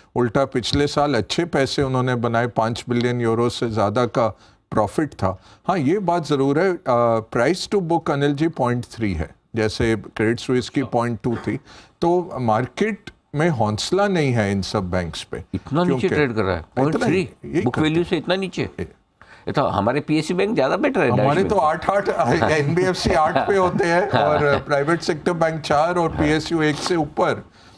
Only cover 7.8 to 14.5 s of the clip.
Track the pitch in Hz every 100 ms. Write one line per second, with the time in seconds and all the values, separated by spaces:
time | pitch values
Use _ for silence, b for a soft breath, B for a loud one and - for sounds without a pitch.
7.8 | 165 165 - 143 143 143 160 160 123 123
8.8 | 117 - 107 82 - - _ 110 107 -
9.8 | 117 110 - - 110 117 - 127 110 -
10.8 | 131 120 120 117 131 113 - - B B
11.8 | B _ 170 175 170 131 117 107 123 -
12.8 | 208 208 - - _ 143 170 131 104 107
13.8 | - 185 202 180 143 120 101